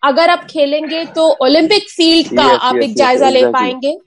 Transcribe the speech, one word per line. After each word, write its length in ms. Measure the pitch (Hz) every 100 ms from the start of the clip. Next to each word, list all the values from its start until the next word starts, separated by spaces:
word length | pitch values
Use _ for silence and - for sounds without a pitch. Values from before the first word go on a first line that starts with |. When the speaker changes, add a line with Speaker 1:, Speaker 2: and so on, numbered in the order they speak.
Speaker 1:
अगर 260 | 285 269 339
आप 180 | 349 -
खेलेंगे 560 | 320 285 302 311 320 330
तो 320 | - 320 -
Olympic 420 | 262 294 320 415
field 440 | 403 - 330 330 302
का 260 | 339 285
Speaker 2:
यस, 60 | 494
Speaker 1:
आप 140 | 247 247
Speaker 2:
यस, 80 |
Speaker 1:
एक 60 | 277
Speaker 2:
यस, 60 | 214
Speaker 1:
जायजा 340 | 262 254 269
ले 100 | 262
Speaker 2:
exactly। 220 | 254 254
Speaker 1:
पाएंगे? 360 | 247 254 269 349